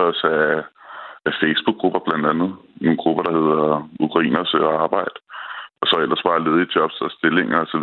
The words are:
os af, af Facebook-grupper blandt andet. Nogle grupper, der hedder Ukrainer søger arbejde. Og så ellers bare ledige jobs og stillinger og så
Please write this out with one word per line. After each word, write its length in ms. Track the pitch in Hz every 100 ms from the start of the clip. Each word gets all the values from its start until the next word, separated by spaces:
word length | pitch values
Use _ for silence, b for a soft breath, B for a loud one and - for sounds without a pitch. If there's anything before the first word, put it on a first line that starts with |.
| 90
os 120 | - 82 78
af, 80 | 76 78 78 _ B B B B -
af 60 | -
Facebook-grupper 600 | 80 78 - 110 92 92 -
blandt 180 | 80 76
andet. 180 | 80 92 95 - -
Nogle 140 | 82 80
grupper, 200 | - 82
der 100 | 87 82
hedder 500 | 78 78 76 76 76 - 78
Ukrainer 380 | 82 80 80 90
søger 220 | 78 78 78 80
arbejde. 300 | 98 92 - _ B B B B -
Og 60 | -
så 80 | 85
ellers 200 | 71 69 90
bare 140 | 85
ledige 300 | 82 80 90 85
jobs 260 | 80 -
og 100 | 76
stillinger 460 | - 80 82 50 76
og 100 | 78
så 40 | 80